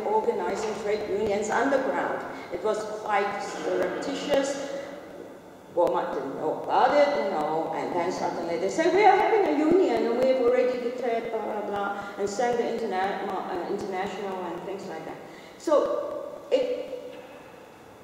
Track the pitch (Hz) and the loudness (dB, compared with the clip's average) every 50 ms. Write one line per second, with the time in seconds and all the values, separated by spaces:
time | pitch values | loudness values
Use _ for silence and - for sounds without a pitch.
0 | - 202 214 220 233 233 214 202 - 202 196 202 214 214 208 - 208 202 208 208 | 0 2 2 2 2 2 0 0 0 -2 -2 -2 -4 -4 -4 -4 -2 -2 -2 -2
1 | - 175 190 208 220 208 196 214 208 208 226 226 254 277 269 - - - - - | -2 -2 -2 0 0 0 0 0 0 0 0 2 2 2 2 2 0 0 -2 -2
2 | - - - - - - - - - - 175 175 190 214 208 - - - - - | -2 -2 -4 -6 -8 -10 -10 -12 -10 -10 -8 -4 -2 -2 -2 -2 -4 -6 -6 -6
3 | - 208 208 196 202 196 202 - - - - - - 180 185 180 185 185 - - | -4 -2 0 0 0 0 -2 -4 -6 -8 -8 -6 -2 -2 0 0 0 0 -2 -4
4 | - 277 269 - - 285 285 277 269 - - - - - - - - - - - | -4 -4 -4 -4 -2 2 2 2 2 2 -2 -4 -6 -6 -8 -8 -10 -10 -12 -14
5 | - - - - - - - - - - - - - - - 170 170 165 180 170 | -14 -14 -14 -14 -16 -16 -16 -18 -18 -20 -20 -20 -18 -4 0 2 2 4 2 0
6 | - - - 143 131 135 - - 147 156 - - - - 139 190 240 262 277 294 | -2 -2 -2 -4 -4 -6 -6 -4 -2 -2 -2 -4 -2 0 4 4 4 6 6 6
7 | 285 285 - 220 214 196 185 156 151 156 156 160 156 - - - - 127 143 175 | 6 6 4 2 0 0 0 0 0 0 0 -2 -2 -2 -4 -4 -4 -2 -2 -2
8 | 170 185 180 - 175 170 170 170 165 170 170 165 185 196 - 320 320 339 339 392 | -2 -2 -2 -2 -2 -2 -2 -4 -4 -4 -2 -2 -2 0 0 2 2 4 6 8
9 | 427 370 381 403 392 - 453 427 370 302 302 277 311 311 349 381 349 262 233 220 | 8 8 8 8 6 6 4 4 4 4 4 4 4 6 6 6 6 6 4 2
10 | 226 233 233 247 262 262 262 254 240 240 254 254 247 247 247 233 226 240 254 - | 2 2 2 4 4 4 4 4 4 4 4 4 4 2 2 -2 -2 -4 -4 -4
11 | 269 233 226 226 226 226 226 214 214 214 214 208 202 202 202 202 202 202 202 - | -2 -2 -2 -2 -2 -4 -4 -4 -4 -4 -4 -4 -4 -4 -4 -2 -2 -4 -4 -6
12 | - - - - 202 202 - - 247 240 240 233 220 - 233 220 226 202 185 185 | -8 -8 -6 -4 -4 -2 0 0 0 2 2 2 0 0 -2 -2 -2 -2 0 0
13 | 190 202 196 196 208 208 190 175 - - 185 175 170 - 202 196 - 190 185 185 | 0 0 -2 -2 -4 -4 -4 -4 -4 -4 -4 -4 -4 -4 -4 -4 -4 -4 -4 -4
14 | 196 196 - 214 202 196 190 185 180 175 170 170 170 196 196 190 185 175 160 160 | -4 -4 -6 -6 -6 -6 -6 -6 -6 -6 -8 -8 -8 -8 -8 -8 -8 -10 -10 -10
15 | 160 - - - - - - - - - - - - 330 - - - - - - | -10 -10 -12 -12 -14 -16 -18 -18 -18 -18 -18 -6 0 4 4 4 4 4 0 -2
16 | - - - - - - - - - - - 269 247 247 - - - - - - | -4 -4 -6 -8 -8 -10 -12 -12 -4 0 2 2 2 2 -2 -4 -6 -8 -10 -10
17 | - - - - - - - - - - - - - - - - - - - - | -10 -12 -14 -14 -16 -16 -18 -18 -20 -20 -20 -20 -20 -20 -20 -20 -20 -20 -14 -2